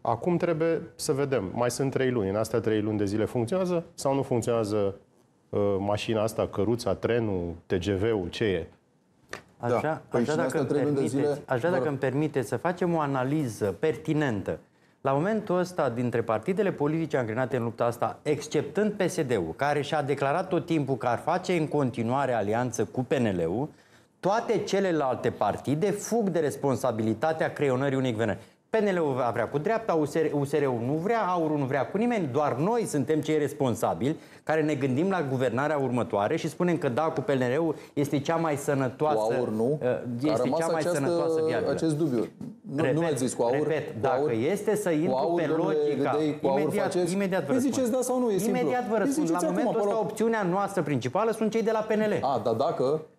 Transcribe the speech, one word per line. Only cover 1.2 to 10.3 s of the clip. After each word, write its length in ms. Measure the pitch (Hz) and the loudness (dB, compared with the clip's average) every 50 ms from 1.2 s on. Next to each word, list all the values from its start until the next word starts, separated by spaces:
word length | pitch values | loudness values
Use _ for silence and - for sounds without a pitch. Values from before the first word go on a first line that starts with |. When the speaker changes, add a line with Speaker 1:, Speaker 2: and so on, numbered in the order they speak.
| 143 139 135 123 95 92 - | 0 0 0 -2 -2 -2 -2
Speaker 1:
Mai 160 | - 120 123 | -2 -2 -2
sunt 200 | 120 - 139 135 | 0 0 -2 0
trei 200 | 131 127 131 127 | 0 0 0 2
luni. 180 | 123 120 101 95 | 2 0 0 0
În 80 | 95 | 0
astea 240 | 107 110 - - 120 | 0 -2 0 -2 -2
trei 200 | - 113 110 107 | 0 2 0 2
luni 180 | 104 107 107 104 | 0 0 0 0
de 60 | 104 | 0
zile 200 | 98 98 107 107 | 0 0 0 -2
funcționează 600 | 98 - 123 117 113 190 185 190 180 180 170 170 - - | -2 0 -2 -2 0 0 -2 0 0 -2 -2 -4 -6 -12
sau 200 | - - 139 135 | -4 -2 0 0
nu 80 | 139 131 | 0 0
funcționează, 720 | - 135 120 107 - 120 117 110 101 107 107 101 98 95 - - _ _ _ _ _ _ _ _ _ | 0 0 0 0 0 0 0 0 0 0 0 0 0 -2 -6 -16 _ _ _ _ _ _ _ _ _
uh, 280 | - 104 101 101 101 95 | -2 0 2 2 2 0
mașina 440 | 98 101 104 107 - - 113 110 104 | 0 0 -2 -2 0 0 0 2 0
asta, 260 | 110 110 - 101 87 - | 0 0 0 -2 -2 0
căruța, 420 | - 98 101 120 117 - 101 92 | -2 0 0 0 0 0 -2 -2
trenul, 600 | - - - 113 120 117 107 101 92 85 85 82 85 - | -2 0 0 0 0 0 0 -2 -2 -4 -4 -8 -10 -6
T 80 | _ - | _ -2
G 100 | 95 87 | 0 2
V-ul, 420 | 98 101 92 95 117 113 104 90 87 | 0 0 2 2 0 0 0 -2 -4
ce 140 | - - 120 | -4 -2 0
e? 220 | 107 92 85 80 - - _ _ _ _ _ _ _ _ _ _ _ - - - - - _ | 0 0 0 -2 -6 -14 _ _ _ _ _ _ _ _ _ _ _ -16 -16 -16 -20 -18 _
Speaker 2:
Așa, 200 | - 120 120 113 - | -2 0 0 0 0
Speaker 3:
Da. 200 | 151 160 151 - - | 0 -4 -4 -8 -4
Păi 120 | - - | 0 0
Speaker 2:
așa, 40 | 120 | 0
Speaker 3:
și 60 | 113 | 2